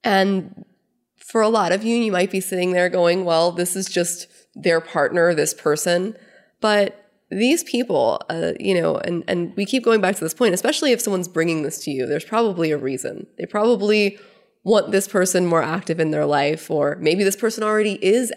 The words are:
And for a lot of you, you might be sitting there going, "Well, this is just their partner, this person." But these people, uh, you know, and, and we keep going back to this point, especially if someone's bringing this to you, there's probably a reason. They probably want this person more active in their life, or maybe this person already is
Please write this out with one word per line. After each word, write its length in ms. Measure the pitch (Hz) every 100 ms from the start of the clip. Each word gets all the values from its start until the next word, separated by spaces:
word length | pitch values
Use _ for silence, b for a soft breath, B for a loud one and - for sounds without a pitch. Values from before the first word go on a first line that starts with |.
And 600 | - 190 190 190 - - - _ _ _ _ _
for 240 | - 226
a 80 | 214
lot 240 | 226 175
of 120 | 190
you, 120 | 220 233
you 160 | 220
might 180 | 180 190
be 100 | 190
sitting 320 | 185 185 180
there 160 | 180 180
going, 360 | 180 170 180
"Well, 280 | 180 165 170
this 240 | 175 180 190
is 100 | 185
just 400 | - 175 - - b b
their 260 | - 175 165
partner, 520 | 165 170 143 175 170
this 220 | 160 156
person." 640 | - 156 151 180 175 190 220 B B B _
But 480 | 220 208 196 - _ _ _
these 320 | 190 240 330
people, 580 | - 240 247 160 113 - -
uh, 260 | 165 165 -
you 220 | 196 185
know, 160 | 165 -
and, 260 | - 175 -
and 260 | 180 170 -
we 80 |
keep 200 | 196 262
going 160 | 233 226
back 160 | 185 202
to 80 |
this 100 | 160
point, 200 | - 240
especially 360 | 185 247 311 302
if 100 | 233
someone's 280 | 220 190 180
bringing 340 | 170 170 160
this 160 | 143 -
to 80 | -
you, 120 | 135 123
there's 180 | 147
probably 480 | - 220 233 175 165
a 60 | 147
reason. 500 | 131 131 - - - -
They 80 | 175
probably 720 | 208 214 226 208 214 202 202 B B B _
want 260 | 185 214 -
this 160 | 190 190
person 400 | 196 185 180 175
more 160 | 165
active 380 | 151 170 - 165
in 100 | 160
their 160 | 151 147
life, 420 | 147 143 156 -
or 300 | 160 143 147
maybe 220 | 156 175
this 140 | 196 196
person 260 | 226 226
already 420 | 214 214 214 196
is 280 | 190 226 240